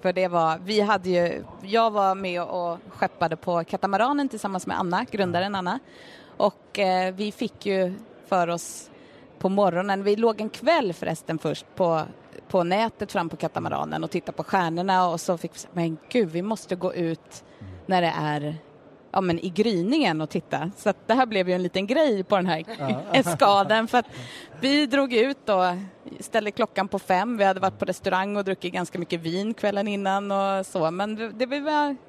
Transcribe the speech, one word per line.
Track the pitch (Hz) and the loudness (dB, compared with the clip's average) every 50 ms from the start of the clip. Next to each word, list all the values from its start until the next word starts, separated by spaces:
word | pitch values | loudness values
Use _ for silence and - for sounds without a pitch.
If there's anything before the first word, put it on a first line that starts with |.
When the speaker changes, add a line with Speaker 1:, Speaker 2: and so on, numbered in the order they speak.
Speaker 1:
För | - 185 180 | 0 0 2
det | 185 185 180 | 2 0 2
var, | 175 170 165 160 160 170 185 | 2 2 2 2 2 0 -2
vi | 185 220 208 | 0 2 2
hade | 202 202 214 196 180 185 | 4 4 2 2 2 2
ju, | 180 175 175 170 - - - - - - - | 2 4 2 2 0 -4 -8 -12 -16 -16 -10
jag | 196 196 226 226 226 | 0 2 4 4 4
var | 208 208 196 190 190 | 4 2 2 2 2
med | 190 196 185 175 175 175 | 0 -2 -4 -4 -4 -4
och | 139 - 185 175 170 170 180 - - | -4 -4 -4 -4 -4 -4 -6 -10 -18
skeppade | - - 196 185 - - 175 165 160 | -4 -2 -2 -2 0 -2 -2 -2 -2
på | 160 - - 175 170 165 | -4 -2 0 0 0 0
katamaranen | - - 185 - 196 196 196 220 254 294 285 285 262 | -2 -4 -2 0 0 2 2 2 2 2 0 0 -2
tillsammans | - 214 - 202 190 185 - | -4 -4 -6 -4 -4 -4 -4
med | - - - | -4 -4 -2
Anna, | 196 175 175 190 247 - | -2 0 0 -2 -2 -4
grundaren | - 190 196 180 170 175 185 202 208 | -2 -2 0 0 0 0 -2 -2 -2
Speaker 2:
Ja. | 196 | -4
Speaker 1:
Anna. | 180 180 202 269 - - - - - - - - - - - | -2 -2 -4 -4 -6 -14 -20 -20 -20 -20 -20 -20 -20 -20 -4
Och, | - - 208 - - - - - - | 0 0 0 0 -2 -20 -12 -2 0
eh, | 202 185 185 185 185 185 185 | 2 2 4 2 2 0 -2
vi | 185 214 208 - | -4 -6 -6 -4
fick | - 254 202 - - - | -4 -6 -6 -6 -6 -4
ju | 202 196 190 185 180 190 208 226 - - - - | 0 2 2 2 0 -2 -8 -12 -18 -20 -20 -4
för | - 196 185 175 170 | 0 2 2 2 2
oss | 170 170 - - - - - - - - - - - - - - - - | 0 -4 -6 -10 -14 -14 -16 -18 -20 -20 -20 -20 -20 -20 -20 -20 -20 -4
på | - 185 | -2 0
morgonen, | 196 196 202 190 165 175 190 202 196 196 196 | 2 4 4 4 4 2 0 0 -2 0 2
vi | 202 208 | 2 2
låg | 208 226 233 220 214 | 4 4 2 2 0
en | 214 220 | -6 -8
kväll | - - - 262 339 330 262 196 165 | -8 -2 2 2 4 4 2 0 -2
förresten | - - 170 165 - - - 165 160 | -4 -4 -6 -6 -6 -6 -6 -6 -4
först | - 165 147 - - - - | -2 -4 -4 -4 -8 -16 -2
på, | - 190 170 165 160 156 - - - - - - - - - | 0 2 2 2 0 -2 -6 -10 -20 -20 -20 -20 -20 -16 -2
på | - 190 170 | 0 0 2
nätet | 170 180 208 226 226 - - 208 202 - | 2 2 2 2 0 -2 -6 -8 -4 -2
fram | 196 170 165 | -4 -2 -2
på | - | -4
katamaranen | 156 - 156 - 170 165 160 - 139 151 156 156 156 160 | -4 -6 -4 -4 -4 -4 -2 -2 -2 -4 -4 -4 -6 -6
och | 160 | -4
tittade | - 175 - - 160 | -4 -6 -6 -6 -8
på | - 160 | -8 -6
stjärnorna | - - 190 180 165 165 170 180 196 190 185 185 180 | 0 0 2 2 2 -2 -2 0 2 2 4 4 2
och | 165 170 | 0 -2
så | - - 180 165 | -2 -2 -2 -2
fick | - 170 - | -4 -10 -12
vi | - | -12
säga, | - - - | -20 -10 -4
"Men | 175 170 165 160 156 - - | -2 -2 -2 -2 -6 -12 -2
gud, | - 254 220 165 | 0 0 0 2
vi | 156 170 185 | 0 -4 -2
måste | 208 226 196 - - 190 | -2 -4 -6 -4 -6 -6
gå | 180 175 185 - | -4 -2 -4 -2
ut | - 170 165 165 - - - - - - - - - | -2 -2 -2 -2 -4 -8 -20 -20 -20 -20 -20 -20 -18
Speaker 2:
Mm. | - 98 - - - | -18 -16 -16 -16 -4
Speaker 1:
när | - 190 180 175 | 0 2 2 2
det | 165 160 | 2 0
är, | 160 151 151 147 147 143 147 156 156 - - - - - - - - - - - | 0 -2 -2 -2 -2 -4 -6 -8 -8 -14 -20 -20 -20 -20 -20 -20 -20 -18 -4 -2
ja, | 190 | 0
men | 190 180 170 170 | 0 0 0 0
i | - 190 | -2 -4
gryningen | 170 170 208 233 214 170 170 202 269 320 285 196 160 156 | 0 0 0 2 2 0 0 0 2 2 2 2 2 0
och | 156 151 | -2 -2
titta." | - 175 - - - 139 147 175 202 | -4 -6 -4 -4 -4 -4 -4 -6 -8
Så | - - 214 | -2 -2 -2
att | 233 - - | -2 -2 0
det | - 220 | 0 4
här | 262 262 | 4 4
blev | 233 214 196 185 180 | 2 2 0 2 2
ju | 180 | 0
en | 180 185 | 0 0
liten | 175 - 185 190 | 0 -2 -2 -2
grej | 196 254 311 320 294 220 196 185 | 2 2 4 4 4 4 0 2
på | - 214 | 2 2
den | 190 175 | 2 4
här | 185 170 160 160 - 226 - | 2 0 -2 -2 -8 -8 -6
Speaker 2:
Ja. | 143 131 214 - - | -2 -2 -2 -2 -4
Speaker 1:
<laughs> | - - | 2 2
eskaden, | - 269 175 165 - - 202 202 - 196 - 214 226 226 226 | 2 4 4 2 4 6 6 8 6 6 4 2 2 2 2
för | - 247 | 2 0
att | 233 - - - - - - - - - - - | 0 0 -8 -16 -16 -16 -16 -18 -18 -18 -12 -4
vi | - 269 277 294 302 | 0 2 2 2 2
drog | 254 233 277 277 262 240 | 2 2 2 2 2 4
ut | 226 226 269 277 - - - | 2 2 2 0 -4 -2 0
och | 208 185 180 180 175 185 196 190 - - - - - - | 2 4 4 2 0 -2 -8 -12 -16 -18 -18 -18 -16 -14
ställde | - - - 233 214 208 | -16 -2 -2 -2 -2 -2
klockan | 202 - 233 - - - 190 196 | -2 -2 -2 -2 0 -4 -4 -2
på | - 196 | -4 -6
fem. | - - 190 180 196 233 247 | 0 2 2 2 2 0 0
Vi | 220 202 | 2 4
hade | 196 190 190 | 4 4 2
varit | 185 190 190 - | 0 -2 -2 -2
på | 202 | -4
restaurang | 185 180 - - 196 185 185 190 202 202 | -4 -4 -4 -2 0 0 0 0 0 -2
och | 202 196 | -2 -2
druckit | 196 190 - - 180 180 | -2 -4 -4 -4 -6 -4
ganska | 185 175 165 - 185 | -4 -4 -4 -6 -8
mycket | 170 - - 170 | -4 -4 -4 -4
vin | 165 165 165 185 202 220 226 | -4 -4 -4 -2 -2 -4 -4
kvällen | - - 208 202 202 202 220 | -2 -2 -2 0 0 -2 -2
innan | 202 202 196 190 190 196 202 202 196 | -2 -2 0 0 0 0 0 0 0
och | 196 196 196 196 190 190 | 0 0 0 0 -2 -4
så, | - - 190 156 160 | -4 -2 0 0 0
men | 170 180 202 214 220 | 0 -2 -4 -4 -4
det, | 214 226 226 | -6 -8 -10
det, | 202 214 254 | -4 -4 -4
vi | 240 269 294 | -2 -2 -4
var | 277 302 302 294 294 285 277 254 - | -2 0 0 2 2 0 -2 -6 -10